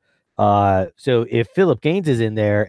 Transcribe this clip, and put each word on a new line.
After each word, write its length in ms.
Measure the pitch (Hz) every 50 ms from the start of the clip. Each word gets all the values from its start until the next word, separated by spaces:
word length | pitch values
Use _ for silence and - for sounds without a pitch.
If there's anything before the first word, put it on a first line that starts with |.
| _ _ _ _ _ _ _
uh, 500 | - 104 104 101 101 101 98 98 95 95 85 -
so 300 | _ - 139 127 117 117
if 200 | - - 117 113 -
Philip 320 | - 180 196 175 131 110
Gaines 260 | - 151 170 202 180
is 120 | 156 131 117
in 140 | 113 110 107
there 280 | 110 107 104 104 104 107